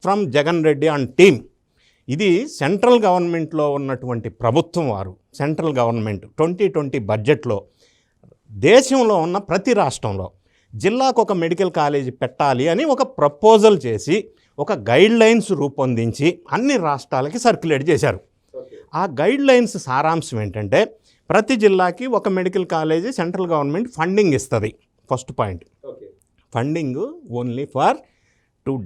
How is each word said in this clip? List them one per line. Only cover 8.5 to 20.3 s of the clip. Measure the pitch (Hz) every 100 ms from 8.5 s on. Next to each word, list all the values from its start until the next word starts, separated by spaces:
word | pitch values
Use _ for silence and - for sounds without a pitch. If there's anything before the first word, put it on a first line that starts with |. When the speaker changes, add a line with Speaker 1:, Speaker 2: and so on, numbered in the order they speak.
Speaker 1:
దేశంలో | 101 139 240 262 269 226 196
ఉన్న | 160 190
ప్రతి | 196 185 220
రాష్ట్రంలో | 208 147 - 113 98 92 _ _ _ _
జిల్లాకు | 107 180 240 262 254
ఒక | 202
మెడికల్ | 185 165 170 185
కాలేజీ | 165 147 143 127
పెట్టాలి | - 127 - 143 123 151
అని | 185
ఒక | 311 262
ప్రపోజల్ | 262 - 147 - 214 220 214 202 123
చేసి, | 110 - 208 - _ _ -
ఒక | 147
గైడ్‌లైన్స్ | 170 104 131 214 233 220 233 -
రూపొందించి | 151 147 139 131 117 117 107 160 175 -
అన్ని | 160 269 262
రాష్ట్రాలకి | 160 139 - 131 143 233
సర్క్యులేట్ | 240 190 170 135 147
చేశారు. | 147 139 92 _ _ _ 127
Speaker 2:
ఓకే. | - - -
Speaker 1:
ఆ | 156
గైడ్‌లైన్స్ | 185 127 175 277 277 247 233 180
సారాంశం | 135 131 156 165 156